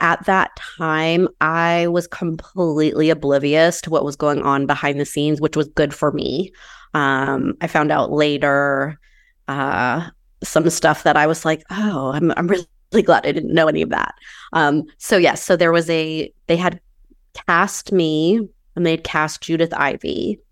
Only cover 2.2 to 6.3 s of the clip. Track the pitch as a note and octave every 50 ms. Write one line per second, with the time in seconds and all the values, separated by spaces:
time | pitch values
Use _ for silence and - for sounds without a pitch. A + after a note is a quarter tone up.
2.2 | F#3 E3 D#3+ D#3+ - - - F#3 F3 E3 D3 D3+ D#3 D3+ - B2+ D#3 D#3+ D#3+ D#3
3.2 | C#3+ C#3 C#3 C#3 C#3+ C#3+ D3 D#3 D#3+ F3 E3+ - - E3 D#3+ D3+ - D3 C#3+ -
4.2 | D3+ D3 C#3+ C#3 - C#3+ C#3 C#3 C#3 C3 C#3+ - - C#3+ C#3+ C#3+ C#3+ - - D3+
5.2 | D3 D3+ D#3 D3 D#3 D#3 - D#3+ D3 D3 - - D3+ C#3+ D3 - D#3 D3 C#3+ C#3
6.2 | - -